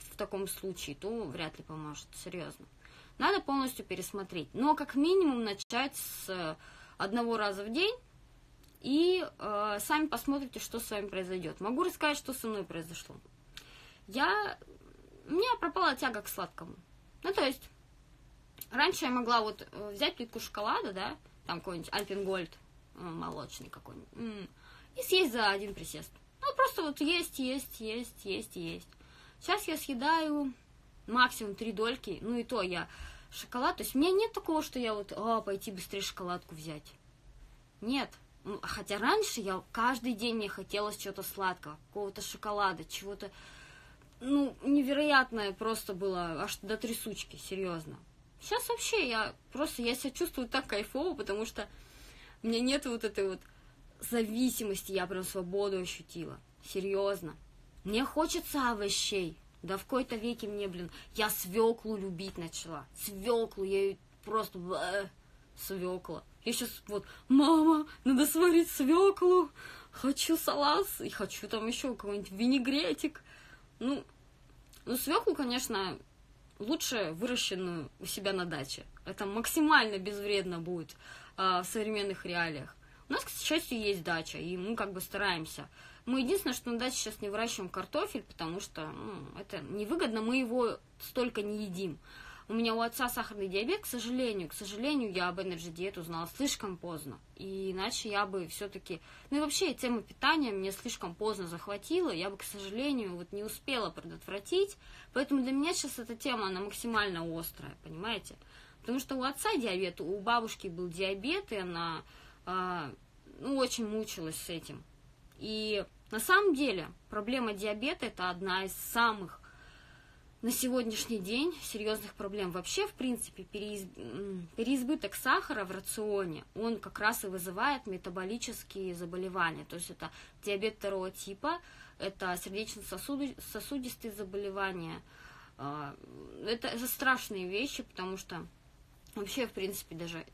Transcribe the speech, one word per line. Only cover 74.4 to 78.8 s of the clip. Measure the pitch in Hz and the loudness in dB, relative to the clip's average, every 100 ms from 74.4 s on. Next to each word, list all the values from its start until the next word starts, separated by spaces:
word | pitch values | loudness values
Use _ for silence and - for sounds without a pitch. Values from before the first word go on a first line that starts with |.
| - - - - - | -20 -20 -20 -14 -4
ну, | 247 | -2
свеклу, | - 370 466 311 | 2 2 4 2
конечно, | 262 247 - 214 190 135 - - - - - - | 2 0 0 -2 -2 -4 -12 -20 -20 -20 -20 -10
лучше | 208 311 - 240 175 | -2 -2 0 0 -2
выращенную | 165 240 247 - 185 185 170 139 - | -2 -2 0 0 -2 -2 -4 -6 -10
у | 180 | -8
себя | - 196 | -4 0
на | 190 180 | 0 0
даче. | 156 135 - | -2 -6 -8